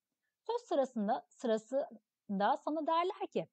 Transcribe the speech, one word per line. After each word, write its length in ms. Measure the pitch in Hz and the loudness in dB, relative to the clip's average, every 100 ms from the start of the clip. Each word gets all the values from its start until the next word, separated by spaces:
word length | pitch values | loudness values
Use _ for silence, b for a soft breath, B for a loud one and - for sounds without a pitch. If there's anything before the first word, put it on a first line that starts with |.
| _ _ _ _ - | _ _ _ _ -6
Söz 140 | 480 | -6
sırasında, 640 | - 311 254 220 202 247 - | 0 0 0 0 -2 -2 -4
sırasında 1300 | - 240 220 214 269 - 220 _ _ - 196 208 302 311 | -6 0 0 0 -4 -4 -8 _ _ -6 0 2 2 -2
sana 220 | 320 302 | -2 2
derler 400 | 330 359 - 392 | 2 0 -2 -4
ki, 200 | 202 160 | -4 -6